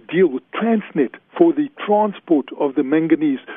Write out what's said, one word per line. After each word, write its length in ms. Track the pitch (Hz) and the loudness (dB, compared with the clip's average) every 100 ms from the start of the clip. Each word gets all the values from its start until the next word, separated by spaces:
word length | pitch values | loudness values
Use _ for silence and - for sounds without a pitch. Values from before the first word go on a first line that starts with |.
| - | -2
deal 200 | 165 180 | 2 2
with 140 | 131 _ | 0 _
Transnet 640 | - 226 226 - 165 123 - _ - | -4 0 0 -2 -2 -2 -4 _ 2
for 160 | 170 | 2
the 160 | 143 143 - | 2 -4 -6
transport 640 | - 208 214 - - 151 - - | -2 0 0 -4 0 0 -2 -4
of 180 | 143 135 | -4 -2
the 60 | |
manganese 580 | 131 156 160 156 151 131 - | 0 0 0 0 0 -4 -8